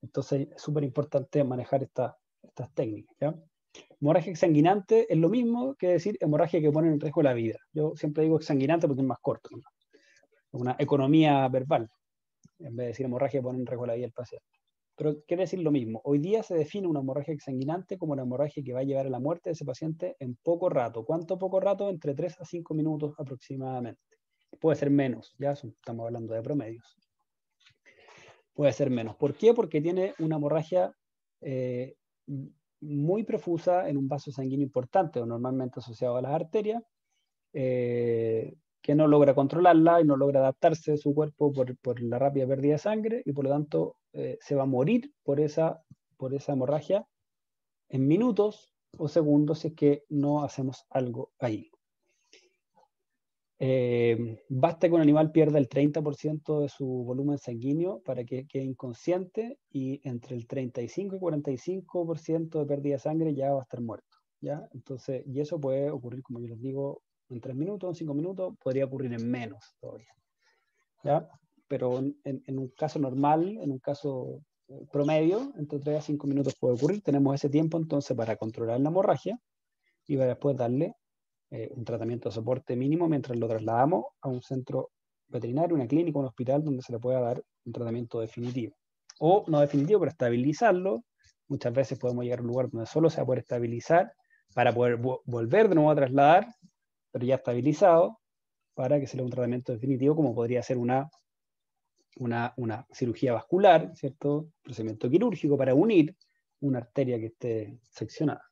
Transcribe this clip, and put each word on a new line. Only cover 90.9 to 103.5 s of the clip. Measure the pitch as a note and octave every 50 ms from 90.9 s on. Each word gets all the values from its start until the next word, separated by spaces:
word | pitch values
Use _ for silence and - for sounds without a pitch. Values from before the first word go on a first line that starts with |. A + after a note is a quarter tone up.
| G#3+ A#3 - _ _ _ _ _ _ _ _ _
Muchas | C#3+ - - A#2+ A#2+
veces | C3 C3+ - - -
podemos | - B2 B2 B2 B2
llegar | A#2+ B2 A#2
a |
un | A#2 A#2
lugar | A#2+ B2+ B2+ A#2+
donde | A#2 A#2 A2+
solo | A2+ - D3+ D#3+ D#3+
se | D#3 D3+
va | C#3
a |
poder | B2 C3 B2
estabilizar | A#2 _ B2+ B2 A#2+ A#2 A#2+ A#2+ - - D#3+ E3+ F#3+ - - _ _ _ _ _ _ _ _
para | B2 A#2+ B2 A2+
poder | A#2 B2 B2 A#2+ A#2
vo-, | A#2+ C3 B2+ B2+ _
volver | - A#2+ A#2 A#2 A2+ C#3 G3+ A3 G#3+
de | F#3
nuevo | D#3+ D3+ D3+
a | D3+
trasladar, | D3 C#3 B2 C3 C#3 C#3 D3 E3 F#3 G#3 A#3+ - _ _ - _ _ _ _ _ _ _ _
pero | _ - B2
ya | B2 C3
estabilizado, | B2 - - A#2+ A#2+ A#2+ D3 D#3 D3 G3+ F#3+ E3 E3 F3 G#3 A3+ _ _ _ _ _ _ _ _ _ _ _ _
para | - C3 B2+ D3 D3
que | C#3 B2
se | - C3
le |
dé | B2+
un | B2
tratamiento | A#2+ B2+ B2 A#2 B2 B2 B2 - B2+
definitivo, | A2 A#2 C3 C#3 B2 C3 C#3+ D#3
como | E3 D#3 C3 A2+
podría | A#2 A#2 A#2 B2 B2 A#2
ser | - C3+ B2
una, | A#2+ A#2+ B2+ C3+ - D#3+ _ _ _ _ _ _ _ _ _ _ _ _ _ _ _ _ _ _ _ _ _
una, | - B2+ A#2+ A#2+ A#2 A#2+ A#2+ -
una | - B2 A2+ A2 A#2 C3 _ _
cirugía | - C3+ A#2+ A2 - - C3 A#2+
vascular, | A2 - _